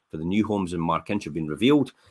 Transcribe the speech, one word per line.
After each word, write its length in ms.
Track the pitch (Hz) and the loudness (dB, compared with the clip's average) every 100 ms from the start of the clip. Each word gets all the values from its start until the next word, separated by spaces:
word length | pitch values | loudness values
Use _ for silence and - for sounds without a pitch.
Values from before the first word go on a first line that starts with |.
| _ | _
for 80 | 80 | -8
the 80 | 85 | -2
new 180 | 101 104 | 0 2
homes 260 | 104 90 | 0 -2
in 60 | 85 | -2
Markinch 460 | 85 82 - 104 80 | 0 -2 -2 -6 -4
have 100 | 78 | -6
been 120 | 78 | -6
revealed. 460 | 76 120 147 127 - _ | 0 4 4 2 -6 _